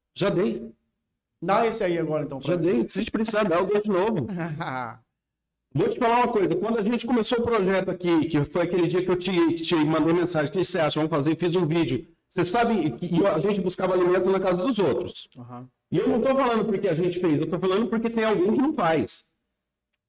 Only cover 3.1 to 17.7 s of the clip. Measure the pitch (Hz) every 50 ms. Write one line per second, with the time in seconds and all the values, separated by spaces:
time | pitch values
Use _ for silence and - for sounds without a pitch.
3.1 | - 214 226 220 - 208 220 208 160 175 190 190 208 208 208 214 196 175 190 226
4.1 | 226 170 123 - 190 170 165 170 151 139 170 165 131 127 123 113 113 117 _ _
5.1 | _ _ _ _ _ _ _ _ _ _ _ _ _ 143 165 156 - - 240 233
6.1 | 233 240 247 233 240 208 185 151 165 - - 220 233 233 196 214 247 226 - 233
7.1 | 247 233 214 - 254 233 233 233 233 214 185 185 190 185 185 185 175 - - 175
8.1 | 170 160 143 - - 147 143 - - 180 170 170 185 180 165 156 156 185 175 180
9.1 | 180 - - 190 190 170 170 160 170 165 - - 175 160 151 151 160 160 151 160
10.1 | 165 180 170 - 165 156 151 139 - 190 175 - - 185 156 147 143 156 151 156
11.1 | 165 147 135 160 160 160 180 175 156 185 175 147 165 170 160 127 131 - - -
12.1 | _ _ _ _ _ 180 170 - - 240 240 - 226 196 - - - - 180 170
13.1 | 175 - 392 196 214 - - 208 202 196 175 185 - - 190 185 185 180 180 175
14.1 | 180 185 180 190 190 185 190 190 180 175 180 269 247 214 190 143 117 - - -
15.1 | - - - - _ - 120 120 123 123 127 131 _ _ _ _ - 170 226 262
16.1 | 262 233 220 269 262 269 269 254 233 220 - 220 196 185 196 190 160 151 180 180
17.1 | 175 180 180 170 147 139 156 156 - 170 185 185